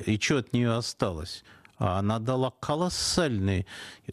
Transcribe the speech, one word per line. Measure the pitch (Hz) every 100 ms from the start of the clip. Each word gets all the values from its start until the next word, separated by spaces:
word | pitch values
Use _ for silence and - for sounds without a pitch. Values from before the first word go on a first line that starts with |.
| -
и | 107
че | - 147
от | -
нее | 120 120 113
осталось? | 107 - 110 82 80 - - - - -
А | 101 92
она | 101 113
дала | 113 131 127 -
колоссальные | - 151 180 - - - 156 107 95 95 95 - - - -